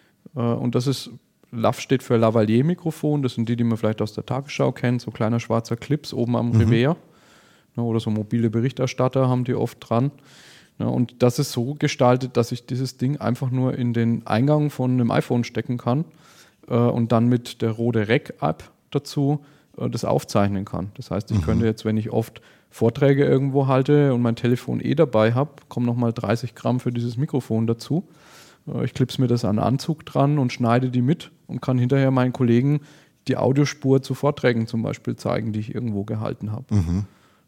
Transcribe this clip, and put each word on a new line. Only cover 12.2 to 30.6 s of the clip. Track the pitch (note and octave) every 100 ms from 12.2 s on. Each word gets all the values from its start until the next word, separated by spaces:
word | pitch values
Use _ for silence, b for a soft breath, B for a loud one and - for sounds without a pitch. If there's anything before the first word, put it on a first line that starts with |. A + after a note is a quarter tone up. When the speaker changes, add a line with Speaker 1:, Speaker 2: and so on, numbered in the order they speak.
| B2+ B2
Speaker 1:
dass | A#2
ich | B2 -
dieses | B2 C3 -
Ding | B2+ D3
einfach | G#2+ A#2+ C3
nur | B2+ B2+ B2+
in | A#2+
den | A#2 A#2 A#2 -
Eingang | A2 C#3 D3+ D3
von | - B2+
einem | B2+ A2+
iPhone | A#2+ - B2
stecken | A#2 A#2 - A#2+
kann, | A#2+ C3+ E3+ b b b b b -
äh, | A#2+
und | A#2+ A#2+ A2
dann | A#2 A#2+
mit | B2 - -
der | A2+
Rode | A2 A#2 A2+ G#2
Rec-App | C#3 - - D3 - - _ _
dazu, | C#3+ - D3+ C#3 D3 b b b -
äh, | B2
das | A#2+
aufzeichnen | - C#3+ - A2 G2+ G2
kann. | G2 E2+ G2+
Das | - -
heißt, | F#2 -
ich | G#2+
Speaker 2:
Mhm. |
Speaker 1:
könnte | D#2 A2+ A2+
jetzt, | A2
wenn | A2 A2
ich | A2+
oft | A#2 A2+ - b b b
Vorträge | - A2+ C3+ C#3 C#3 C#3
irgendwo | C3+ C#3 C3+ C3+
halte | C3 C3+ D3 C#3+
und | A#2+
mein | A#2+ A#2
Telefon | A#2+ B2 - A#2
eh | -
dabei | C#3+ D3+ A2 A2
hab, | A#2+ D3+ - _
kommen | A#2+
nochmal | A#2+ A#2+ A#2
dreißig | A2+ G#2 A2+ A#2+
Gramm | - A#2+ B2
für | B2
dieses | A#2+ A#2+ A2+
Mikrofon | D#3 C3 - A2+ A2+
dazu. | A#2 - D#3 - B B B B B D3+
Äh, | A#2+
ich | B2
klipp's | - B2+ -
mir | B2
das | A#2+
an | G2 G#2+
den |
Anzug | G2+ C3+ - D3+ -
dran | C#3 C#3 D3
und | B2
schneide | -